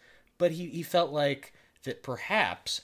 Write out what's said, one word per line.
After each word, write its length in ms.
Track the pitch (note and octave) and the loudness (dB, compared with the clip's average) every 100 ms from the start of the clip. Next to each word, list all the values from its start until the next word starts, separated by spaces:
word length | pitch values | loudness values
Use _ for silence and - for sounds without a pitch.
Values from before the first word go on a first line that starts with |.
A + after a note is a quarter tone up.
| - - _ - | -20 -20 _ 2
but 120 | F3 | 2
he, 140 | D#3+ F3 | 2 -6
he 140 | E3+ | -6
felt 280 | D#3+ F3 E3+ | 0 2 2
like 420 | D3 C#3+ C#3 - - _ _ | 2 0 0 -8 -20 _ _
that 200 | - - | -10 -8
perhaps 800 | - A#2+ - G#3+ A#2+ F2 - - | -6 -6 0 2 2 0 -6 -6